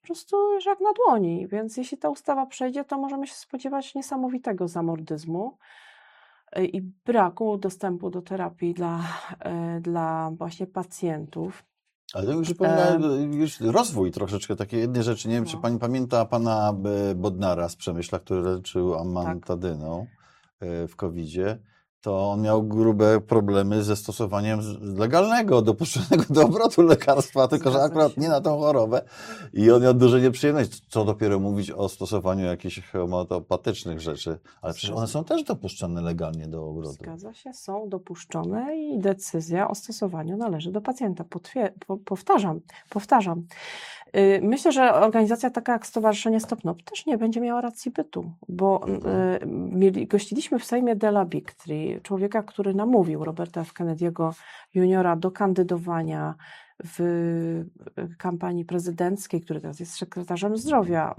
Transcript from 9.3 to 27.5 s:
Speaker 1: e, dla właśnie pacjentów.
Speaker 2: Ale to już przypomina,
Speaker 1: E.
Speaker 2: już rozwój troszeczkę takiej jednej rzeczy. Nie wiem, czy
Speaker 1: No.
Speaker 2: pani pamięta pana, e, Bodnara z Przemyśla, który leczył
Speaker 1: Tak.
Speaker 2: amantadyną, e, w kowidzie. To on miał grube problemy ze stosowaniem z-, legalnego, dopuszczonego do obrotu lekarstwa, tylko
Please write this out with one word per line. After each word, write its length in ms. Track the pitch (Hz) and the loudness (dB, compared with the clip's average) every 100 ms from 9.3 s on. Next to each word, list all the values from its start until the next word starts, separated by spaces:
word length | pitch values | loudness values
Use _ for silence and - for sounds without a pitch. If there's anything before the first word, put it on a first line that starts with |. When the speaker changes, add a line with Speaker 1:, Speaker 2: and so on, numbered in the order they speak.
| 185 | -12
Speaker 1:
e, 400 | - 170 170 170 | -8 -6 -6 -6
dla 500 | 170 170 160 160 160 165 | -4 -2 -2 -2 -4 -6
właśnie 300 | 170 165 185 | -10 -8 -8
pacjentów. 960 | - 175 - 175 156 151 165 170 - _ _ _ _ _ | -8 -10 -6 -4 -4 -8 -8 -8 -10 _ _ _ _ _
Speaker 2:
Ale 120 | 98 101 | -6 -2
to 60 | |
już 160 | 156 165 | -2 -2
przypomina, 400 | 170 160 165 165 165 | 0 2 4 4 4
Speaker 1:
E. 40 | 156 135 147 147 | 2 0 0 0
Speaker 2:
już 240 | 156 - | -2 0
rozwój 520 | 113 175 233 127 92 | 2 2 2 0 0
troszeczkę 440 | - 98 101 - 104 | 0 -4 -4 -4 -6
takiej 240 | 101 117 | -4 -2
jednej 240 | 117 123 | -2 0
rzeczy. 240 | 117 113 110 | 0 0 -2
Nie 60 | 117 | -2
wiem, 100 | 113 | -2
czy 100 | 113 | -4
Speaker 1:
No. 60 | |
Speaker 2:
pani 180 | 117 120 | -2 -2
pamięta 460 | 120 131 123 120 113 | -2 -2 0 2 2
pana, 480 | 120 117 110 104 101 101 101 101 | 0 0 2 0 0 -2 0 -2
e, 40 | 92 | 0
Bodnara 540 | 101 92 98 85 85 | -2 -2 0 0 -2
z 60 | - | -6
Przemyśla, 440 | - 85 85 92 | -8 -6 -6 -8
który 220 | - 92 | -4 -2
leczył 500 | 90 92 - 92 90 | 0 -2 -4 -2 -2
Speaker 1:
Tak. 100 | 82 | -2
Speaker 2:
amantadyną, 1040 | 87 90 87 90 - 87 90 76 78 85 123 _ _ _ _ - | -4 -4 -4 -6 -6 -4 -4 -6 -8 -10 -12 _ _ _ _ -14
e, 280 | 90 85 85 | -10 -8 -8
w 80 | - | -6
kowidzie. 600 | 92 85 78 87 95 110 _ _ _ _ | -6 -6 -8 -4 -4 -4 _ _ _ _
To 300 | 107 98 101 | -4 -2 -2
on 100 | 104 | 0
miał 220 | 107 110 | 2 2
grube 580 | 110 107 110 104 107 110 | 2 2 4 6 6 6
problemy 640 | 107 117 101 98 98 107 | 4 2 4 2 4 2
ze 120 | 104 101 | 0 -2
stosowaniem 640 | - - 107 101 104 107 | -4 -6 -4 -2 -2 -2
z-, 360 | 107 101 104 98 | -4 -8 -8 -2
legalnego, 600 | 117 160 208 240 214 127 | 2 4 4 2 4 4
dopuszczonego 640 | 107 107 165 123 - 165 - | 4 2 0 -2 2 4 4
do 160 | 147 151 | 6 6
obrotu 360 | 202 226 - | 6 2 6
lekarstwa, 680 | 170 156 - 139 - 139 | 8 8 6 4 4 4
tylko 240 | 131 | 4